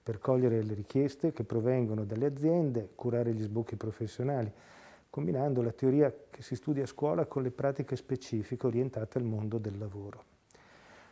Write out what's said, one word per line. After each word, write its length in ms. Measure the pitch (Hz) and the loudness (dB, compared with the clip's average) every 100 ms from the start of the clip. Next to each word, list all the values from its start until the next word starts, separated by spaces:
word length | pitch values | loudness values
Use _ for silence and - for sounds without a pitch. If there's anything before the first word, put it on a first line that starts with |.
per 160 | - 104 | -6 -2
cogliere 420 | - 127 123 113 | 2 4 6 4
le 140 | 107 104 | 2 -4
richieste 560 | 101 131 139 139 165 | -2 2 2 2 -2
che 100 | 151 | -2
provengono 600 | 107 117 117 127 117 107 | -2 0 2 2 2 0
dalle 240 | 104 110 143 | -2 0 -2
aziende, 600 | 139 151 175 151 117 98 | 2 2 4 4 0 -4
curare 400 | - 120 120 117 | -4 0 2 2
gli 80 | 110 | 0
sbocchi 340 | 104 110 110 107 | 0 -2 -2 -4
professionali, 760 | 110 - 107 - 127 139 107 - - - - - _ | -6 -4 -6 -2 0 0 -2 -6 -18 -20 -20 -20 _
combinando 540 | - 160 135 143 127 | -4 -2 0 2 2
la 80 | 117 | 0
teoria 440 | - 135 143 143 - - | 2 4 6 4 2 -14
che 140 | - | -18
si 120 | - 123 | -10 -6
studia 280 | - 139 | -2 -2
a 20 | 127 | -2
scuola 400 | - 147 170 151 | -2 0 0 0
con 160 | 139 | -2
le 80 | 127 | -2
pratiche 460 | - 139 139 131 127 | -2 -2 -2 -4 -6
specifiche 720 | - 127 - 110 101 123 127 | -4 -6 -2 -4 -4 -2 0
orientate 500 | 117 131 110 110 127 | 2 0 -2 -4 -2
al 60 | |
mondo 340 | 117 107 107 117 | -2 -2 -2 -4
del 180 | 107 98 | -4 -6
lavoro. 480 | 104 101 101 - - _ _ - - - - - - | -8 -10 -12 -14 -20 _ _ -20 -20 -20 -20 -20 -20